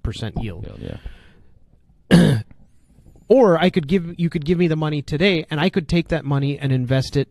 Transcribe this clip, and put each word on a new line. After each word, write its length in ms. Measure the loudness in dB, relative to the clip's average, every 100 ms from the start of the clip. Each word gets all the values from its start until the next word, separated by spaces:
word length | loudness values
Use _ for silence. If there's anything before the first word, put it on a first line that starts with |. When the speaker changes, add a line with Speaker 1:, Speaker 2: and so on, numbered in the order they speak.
Speaker 1:
percent 320 | -10 -8 -8 -8
yield. 240 | -8 -10 -14
Speaker 2:
Yield, 320 | -14 -14 -12 -14 -18 -20 -20 -20 _ _ _ _ _ _
yeah. 320 | 6 6 2 -4
Speaker 1:
<clears throat> 40 | -18 -20 _ _ _ -20 -20 _
Or 280 | 6 6 4
I 60 | 2
could 180 | 0 -2
give, 320 | -2 -2 -4
you 120 | -4
could 160 | -2 -2
give 100 | 0
me 120 | 0
the 80 | 0
money 260 | -2 -4
today, 420 | -6 -2 0 0 -4
and 100 | -2
I 80 | -2
could 180 | -2 -2
take 220 | -2 0
that 160 | -4
money 340 | -2 -2 -2 -4
and 140 | -2
invest 420 | -2 0 -2 0
it 140 | -4 -4